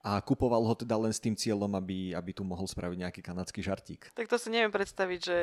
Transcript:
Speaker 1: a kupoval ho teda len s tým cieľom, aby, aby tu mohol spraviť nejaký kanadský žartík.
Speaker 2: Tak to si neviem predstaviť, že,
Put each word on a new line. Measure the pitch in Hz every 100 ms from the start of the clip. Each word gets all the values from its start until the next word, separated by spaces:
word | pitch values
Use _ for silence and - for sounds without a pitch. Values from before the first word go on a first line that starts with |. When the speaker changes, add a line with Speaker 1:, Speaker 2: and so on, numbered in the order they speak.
Speaker 1:
a | - 101
kupoval | - 135 127 117 113
ho | 117
teda | 120 110
len | 110
s | 110
tým | 120 107
cieľom, | - 104 101 98
aby, | 92 95 92 87
aby | 90
tu | - 98
mohol | 90 95
spraviť | - 87 90
nejaký | 90 -
kanadský | 92 90 90 -
žartík. | 95 95 - 78 - -
Speaker 2:
Tak | 226
to | 240
si | 226
neviem | 226 220
predstaviť, | 202 196 - 190 180
že, | 180 175